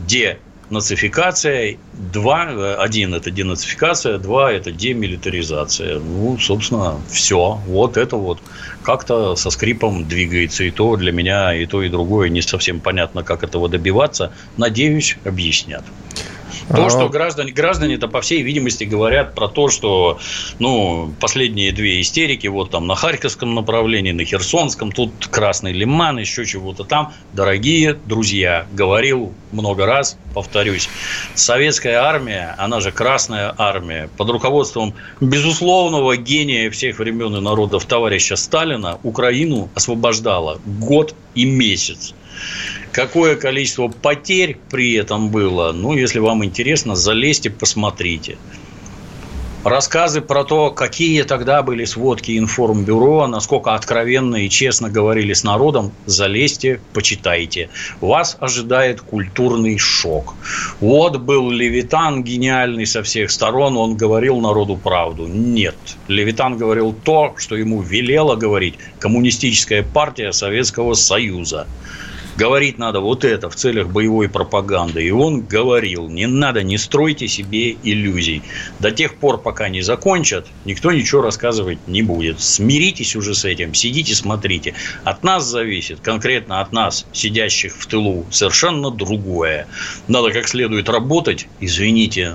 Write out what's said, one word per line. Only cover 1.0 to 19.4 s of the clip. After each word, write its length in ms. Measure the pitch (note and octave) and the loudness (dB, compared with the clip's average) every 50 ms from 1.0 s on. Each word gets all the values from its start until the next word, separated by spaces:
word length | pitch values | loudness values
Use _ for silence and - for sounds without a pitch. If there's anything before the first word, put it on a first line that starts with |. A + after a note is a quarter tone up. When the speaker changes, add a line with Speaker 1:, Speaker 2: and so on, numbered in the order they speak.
| G#2 G2+ - D#3+ F3+ F3+ - - - D3+ C#3 B2 A2+ G2+ - - - - | -2 0 0 0 0 0 0 0 0 0 0 0 -2 -4 -6 -8 -14 -18
Speaker 1:
Два. 840 | - - F#2+ F2+ F#2 G#2 G#2 B2+ D3 E3 F3 D#3+ C3 G#2 G2 G2+ G2 - | -14 -12 -10 -6 -4 0 2 2 2 2 0 -2 -4 -4 -2 -2 -2 0
Один — 320 | G2 G#2+ A2 A2 G2 F#2 F2 | -2 0 0 0 0 0 -2
это 160 | E2 D#2 F2 | -4 -4 -4
денацификация, 840 | F2+ G2+ F#2+ F#2 F2 - - - - - D3+ E3+ E3+ D3+ - B2 G#2 | -4 -4 -2 -2 -2 -4 -6 -6 -2 0 2 2 2 2 0 -2 -2
два — 340 | F#2+ F#2+ F#2+ A#2 C3+ C#3 B2+ G#2+ | -2 -2 0 2 4 4 4 2
это 180 | F#2 - F2+ | 0 -4 -6
демилитаризация. 1300 | E2 E2+ G#2 B2+ B2 A#2 G#2 F#2 F2+ F2+ - F#2+ F2+ F2 E2 D#2+ D#2 D2+ D2+ D2 - - F2 E2+ D#2 D2 | -6 -4 -2 -2 -2 -2 -2 -4 -4 -6 -6 -4 -4 -4 -4 -2 -2 -4 -4 -4 -4 -4 -4 -4 -4 -4
Ну, 400 | D#2 D#2+ E2+ F#2+ G#2+ B2 B2+ A2 | -4 -4 -4 -2 0 0 0 0
собственно, 600 | - - G2 G#2+ G#2 - B2 G#2+ F#2+ E2+ D2+ D2 D#2 - | 0 0 0 0 0 -2 0 0 0 0 -2 -4 -8 -6
все. 480 | - - - - G2 F2 F2 G2 G#2+ G#2+ G2+ | -2 0 0 2 4 4 4 2 0 -2 -4
Вот 320 | F#2 F#2 G2 B2 A#2+ - A2 | 0 2 2 2 4 4 2
это 180 | B2 B2 C3 | 0 0 0
вот 220 | G#2+ G2 F2+ E2+ - - - - - - - - - | -2 -2 -4 -4 -6 -10 -18 -16 -16 -14 -14 -14 -6
как-то 540 | - - B2+ B2+ - - A#2+ A#2 G#2+ F#2 F2 | -2 0 0 0 0 0 2 2 2 2 0
со 140 | - - F#2+ | 0 -2 -2
скрипом 580 | - - - A2 A#2 A2+ A#2 G#2+ G2 F2 D#2 D#2 | -2 0 0 0 0 0 0 0 0 -2 -4 -2
двигается. 560 | F2 F2+ F2 E2+ F2 F2 F2 E2 - - F#2 | -2 -2 0 0 2 0 0 0 -2 -2 -2
И 60 | F2+ | -2
то 260 | F2+ - G#2+ A#2 A2+ | 0 2 2 2 2
для 160 | G2 F2+ F2 | 2 0 0
меня, 420 | E2+ E2+ F2 F#2 G2 G2+ F#2+ F#2 E2+ | 0 0 0 2 2 2 2 2 0
и 120 | E2 E2+ | 0 -2
то, 160 | E2+ G2 G2 | -2 -2 -2
и 80 | F#2+ F2 | -2 0
другое 400 | F2 F2 E2+ F2+ G#2+ G#2+ F#2+ E2+ | 0 0 0 2 2 2 2 2
не 100 | E2+ E2+ | 2 0
совсем 400 | E2 - - F2+ - F#2 F2 E2 | 0 0 -2 -2 -2 -2 -2 -2
понятно, 420 | - F#2+ F#2+ F#2 E2+ - - F2+ | -2 -2 0 0 -2 -2 -4 -6
как 220 | E2 - E2+ E2 F2 | -4 -4 -4 -4 -4
этого 240 | D#2+ - E2+ F2 E2+ | -4 -2 -2 -2 0
добиваться. 640 | F2 F2 E2 F#2+ F#2+ A#2 C#3+ D3+ - - F#2 D#2 - - - - - | 0 0 0 2 2 4 2 2 0 -2 -6 -6 -8 -12 -20 -10 -4
Надеюсь, 640 | - A#2 A2+ G#2+ A#2 C#3+ D#3 D3+ D#3 C#3+ - - - - | -2 -2 0 2 2 2 2 2 2 0 -2 -4 -4 -6
объяснят. 600 | G2 F#2 F#2 F2 D#2+ D2+ - - D#2 C#2+ C2+ - - - - - - - - - - - - - - - - - - | -6 -4 -4 -2 -2 -2 -2 -4 -6 -12 -14 -14 -16 -18 -18 -16 -14 -12 -12 -12 -12 -14 -16 -16 -14 -14 -10 -4 0
То, 180 | - A#2 A2+ | 2 4 4
Speaker 2:
А 40 | A#2 | 6
Speaker 1:
что 180 | A#2+ C3 B2+ A#2+ | 6 4 4 4
граждане, 440 | C#3 D3+ E3 E3+ D3 D3 C#3 C3+ | 2 0 0 -2 -2 -4 -6 -4
граждане-то, 540 | B2+ C#3+ D#3+ E3+ - D3+ D3+ D3+ B2+ A#2 A#2 G#2+ | 0 2 2 2 2 2 0 0 0 -2 -2 -2
по 120 | A#2 B2 | -2 -2
всей 220 | - - E3+ D#3+ | 0 0 0 0
видимости, 420 | B2 B2+ D3 D3 C3 A#2+ A2 - A2 | 0 0 -2 0 0 -2 -2 -4 -4
говорят 500 | G2+ G#2+ G#2 A2 A2+ C3 C#3+ C3+ - - | -2 0 2 2 4 4 2 2 0 -2
про 140 | G#2+ | -2